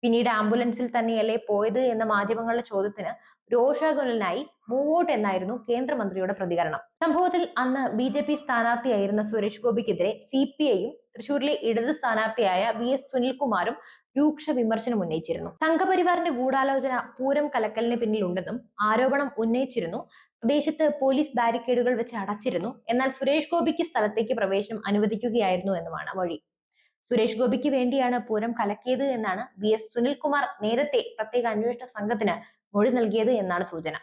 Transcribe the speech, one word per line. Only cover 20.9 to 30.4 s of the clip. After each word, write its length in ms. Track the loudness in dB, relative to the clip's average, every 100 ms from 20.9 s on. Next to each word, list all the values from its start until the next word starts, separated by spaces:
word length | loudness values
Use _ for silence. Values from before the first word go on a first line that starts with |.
| 2
പോലീസ് 360 | 2 2 0 0
ബാരിക്കേഡുകൾ 560 | 0 0 0 2 2
വെച്ച് 220 | 0 -2 -6
അടച്ചിരുന്നു. 680 | -6 -4 -2 -2 -4 -8 -2
എന്നാൽ 200 | 0 0
സുരേഷ് 400 | 0 0 0 2
ഗോപിക്ക് 320 | 0 0 0
സ്ഥലത്തേക്ക് 500 | -2 0 0 0 -2
പ്രവേശനം 480 | 0 0 0 -2 -6 -2
അനുവദിക്കുകയായിരുന്നു 880 | 2 2 0 0 2 2 2 0 -4
എന്നുമാണ് 400 | -4 -8 -8 -4
മൊഴി. 260 | -4 -4 _ _ _ _ _ _ _
സുരേഷ് 280 | 2 2 2
ഗോപിക്ക് 320 | 0 2 2
വേണ്ടിയാണ് 580 | 2 2 2 2 0 0
പൂരം 260 | -2 -2 -2
കലക്കിയത് 440 | -2 -2 -2 0
എന്നാണ് 580 | 0 0 -2 -4 -6 -4
വി 60 | 0
എസ് 260 | 0 0
സുനിൽകുമാർ 540 | 0 0 0 0 0